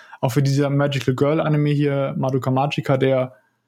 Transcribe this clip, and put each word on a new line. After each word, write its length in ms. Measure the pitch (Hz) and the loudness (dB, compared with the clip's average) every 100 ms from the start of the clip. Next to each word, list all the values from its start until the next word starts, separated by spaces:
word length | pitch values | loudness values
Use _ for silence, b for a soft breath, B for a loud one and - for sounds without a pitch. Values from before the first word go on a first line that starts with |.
| B B | B B
Auch 140 | 135 | -2
für 100 | 143 | 0
dieser 260 | 139 139 143 | 2 0 0
Magical 460 | 139 143 139 135 127 | 0 0 0 -2 0
Girl 240 | 143 160 | 2 2
Anime 300 | 160 151 147 | 0 0 2
hier, 440 | 143 147 139 139 147 | 0 0 0 -2 -2
Madoka 340 | 135 135 131 | -2 -2 0
Magica, 460 | 131 143 - - 135 | 0 0 -2 -2 2
der 380 | 135 131 127 b b b | 2 2 -2 b b b